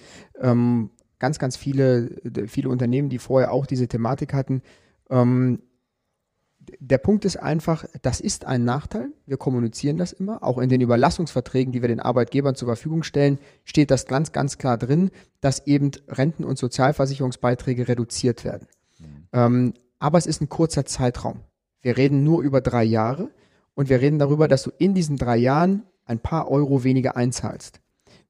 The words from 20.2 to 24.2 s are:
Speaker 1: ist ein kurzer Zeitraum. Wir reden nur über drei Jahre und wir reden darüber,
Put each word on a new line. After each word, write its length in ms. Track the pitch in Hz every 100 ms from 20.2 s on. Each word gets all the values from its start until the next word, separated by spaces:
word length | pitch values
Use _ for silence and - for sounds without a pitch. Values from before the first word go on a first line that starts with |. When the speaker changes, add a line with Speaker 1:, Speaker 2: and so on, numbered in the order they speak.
| 165
Speaker 1:
ist 140 | 156
ein 80 | 147
kurzer 360 | - 160 - 135
Zeitraum. 540 | - 127 - 120 120 - _ _ _
Wir 160 | 127 117
reden 260 | 139 139
nur 200 | 147 165
über 180 | 143 135
drei 220 | 123 120
Jahre 480 | 113 113 110 143 247 _ _ _ _
und 160 | - 135
wir 100 | 131
reden 200 | 139
darüber, 280 | 151